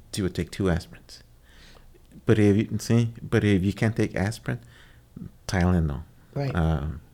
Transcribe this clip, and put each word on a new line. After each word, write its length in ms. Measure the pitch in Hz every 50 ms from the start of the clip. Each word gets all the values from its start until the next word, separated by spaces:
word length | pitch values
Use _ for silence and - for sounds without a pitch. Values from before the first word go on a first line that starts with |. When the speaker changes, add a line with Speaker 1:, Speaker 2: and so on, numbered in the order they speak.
| - -
Speaker 1:
to 160 | - 110 95 87
take 220 | - 92 82 -
two 120 | - - 98
aspirins. 580 | 92 82 85 - - - - - - - - - - - - _ - - - - - - - - - - - _ - - - -
But 140 | 120 110 107
if 180 | 104 101 98
you, 220 | 107 113 - 110 104
see, 340 | - - 117 117 120 117 117 -
but 220 | - - 120 107 104
if 180 | 104 101 90 90
you 80 | 101
can't 240 | - - 120 110 113
take 180 | - 107 - -
aspirin, 460 | - 92 104 - - - - 127 - - - - - - - - - - _ - - - - - - - -
Tylenol, 560 | - 92 87 90 90 85 80 73 69 64 - - - - - -
Speaker 2:
Right. 220 | - 139 143 131 -
Speaker 1:
um, 460 | 87 80 80 80 67 71 78 - - - -